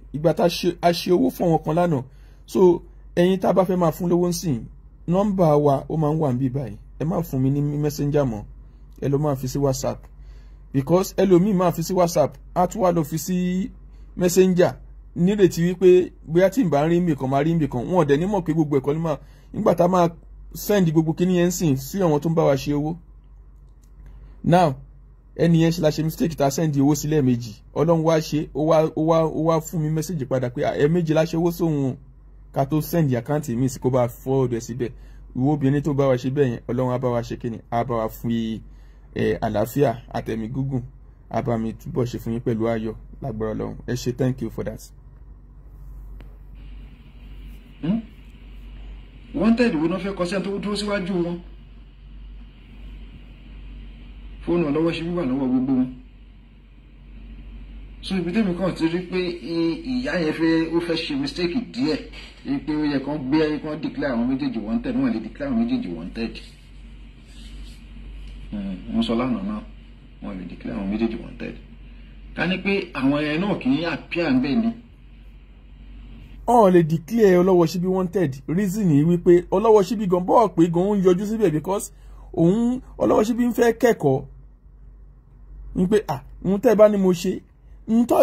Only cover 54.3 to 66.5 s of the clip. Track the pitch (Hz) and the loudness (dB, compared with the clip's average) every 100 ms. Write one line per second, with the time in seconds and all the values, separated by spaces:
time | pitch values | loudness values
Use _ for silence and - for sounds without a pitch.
54.3 | - - 175 151 151 165 160 170 175 135 | -10 -2 0 0 0 0 -2 -4 -4 -2
55.3 | 135 127 127 131 127 127 - - - - | -2 0 0 2 0 0 -6 -18 -20 -20
56.3 | - - - - - - - - - - | -20 -20 -20 -20 -20 -20 -20 -20 -20 -18
57.3 | - - - - - - - - 190 170 | -18 -16 -16 -16 -16 -16 -14 -6 -4 -2
58.3 | 202 196 175 190 147 160 175 180 185 180 | 0 0 0 -2 0 -2 -2 -4 -4 -4
59.3 | - 131 165 165 156 131 127 - 180 156 | -6 -6 -2 -2 -2 -4 -4 -2 -2 -2
60.3 | 151 165 165 160 165 170 160 - 135 143 | 0 2 2 2 -2 -2 -4 -4 -4 -4
61.3 | - 170 247 - 120 151 147 - - - | -4 -4 -4 -6 -4 -2 -2 -6 -16 -20
62.3 | - 123 139 151 151 151 139 135 151 131 | -14 -6 -6 -4 -2 0 -2 -4 -6 0
63.3 | 156 151 151 - 151 135 135 143 117 120 | 2 2 -2 -6 -8 -8 -4 -2 0 0
64.3 | 135 143 113 104 117 139 123 131 110 104 | -2 -2 -4 -4 -4 -2 -2 0 -2 -6
65.3 | - 139 113 117 127 92 85 90 113 113 | -8 -4 0 0 -2 -4 -8 -10 -8 -8
66.3 | - - | -8 -18